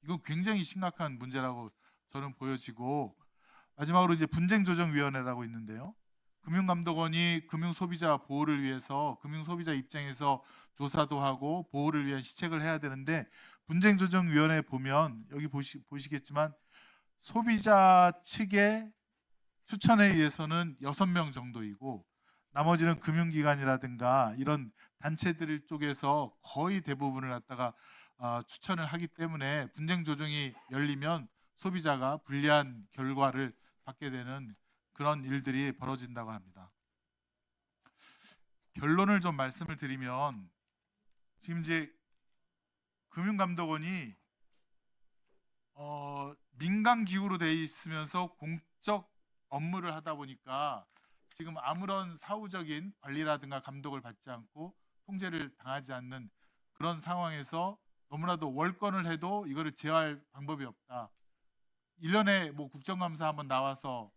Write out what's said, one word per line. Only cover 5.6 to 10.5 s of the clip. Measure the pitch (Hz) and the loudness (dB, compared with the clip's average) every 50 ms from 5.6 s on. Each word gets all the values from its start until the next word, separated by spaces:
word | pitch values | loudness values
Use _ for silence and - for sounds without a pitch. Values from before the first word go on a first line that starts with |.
| 113 107 110 113 131 180 226 _ _ _ _ _ _ _ _ _ | -10 -10 -10 -10 -10 -12 -14 _ _ _ _ _ _ _ _ _
금융감독원이 | _ 160 165 185 190 185 180 170 170 170 165 160 165 160 160 165 170 170 170 165 160 - | _ -2 0 0 2 2 2 2 2 0 0 0 0 0 2 2 4 4 2 0 -2 -4
금융소비자 | - 160 165 175 165 - 190 175 175 165 175 165 147 139 | -4 -4 -2 -2 -2 -2 -2 -4 -2 0 4 4 4 2
보호를 | - - 139 139 151 151 151 143 | 2 -4 0 0 2 2 2 2
위해서 | 139 135 131 131 123 - 139 139 147 147 123 - | 2 -2 -2 -4 -6 -6 -4 -4 -4 -4 -6 -8
금융소비자 | _ 147 151 160 156 160 175 175 170 160 | _ -10 -8 -8 -6 -6 -6 -4 -2 -2
입장에서 | 151 135 127 _ - 151 143 139 131 120 147 143 139 127 - - | -2 -2 -4 _ -8 -8 -6 -6 -6 -2 2 2 2 0 -2 -14